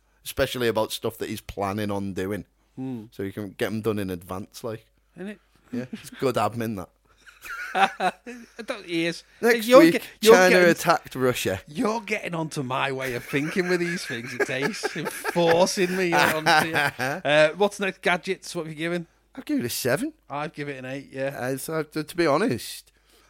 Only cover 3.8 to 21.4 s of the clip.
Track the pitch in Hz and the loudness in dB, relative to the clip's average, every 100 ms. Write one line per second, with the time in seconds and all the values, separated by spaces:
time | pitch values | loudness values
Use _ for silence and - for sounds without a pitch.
3.8 | 110 104 95 90 92 95 104 - 120 110 | -2 -2 -4 -6 -8 -10 -10 -12 -10 -10
4.8 | _ _ _ 170 190 202 _ _ _ 247 | _ _ _ -14 -14 -14 _ _ _ -12
5.8 | 127 214 - - 135 117 104 117 113 101 | -10 -12 -16 -4 -2 0 -2 -2 -6 -6
6.8 | 85 _ _ _ - - - - - - | -10 _ _ _ -20 -20 -14 -12 -4 0
7.8 | 196 - 185 - 240 247 233 - 220 226 | 0 2 -4 -4 -12 -18 -18 -14 -10 -10
8.8 | 175 170 165 165 - - 233 233 220 254 | -6 -2 -2 -4 -12 -2 2 2 8 10
9.8 | 165 165 - - 214 185 185 185 175 160 | 10 6 -4 4 8 10 10 8 6 6
10.8 | 170 165 - 131 127 120 101 95 - 147 | 2 2 0 -2 0 0 -2 -2 -6 -4
11.8 | 214 226 202 208 - 165 160 156 127 135 | -2 -2 -4 -6 -6 -6 -6 -6 -4 -2
12.8 | 135 131 131 120 - 143 156 196 175 180 | -2 -4 -4 -6 -4 -2 -2 -2 0 0
13.8 | 175 175 - 120 120 123 - 131 147 208 | 0 -4 -6 -8 -6 -4 -4 -2 -4 -4
14.8 | - 165 160 - - 175 165 165 185 208 | -8 -6 -8 -8 -4 2 4 4 4 2
15.8 | 180 185 180 156 139 156 160 156 160 156 | -2 0 0 2 2 2 2 4 2 0
16.8 | 143 - 131 165 143 151 156 170 202 - | -2 -2 -6 -4 2 4 4 4 0 0
17.8 | 196 - 190 175 185 185 - 175 160 151 | -6 -2 -2 0 -2 -8 -8 -8 -8 -6
18.8 | 170 175 165 _ _ - - 285 117 - | -4 -4 -6 _ _ -14 -6 -4 -2 -2
19.8 | 127 147 302 - - 139 156 - 143 135 | 0 0 -2 -8 -10 -8 -8 -8 -10 -10
20.8 | 131 139 - 135 135 139 | -10 -12 -10 -6 -6 -4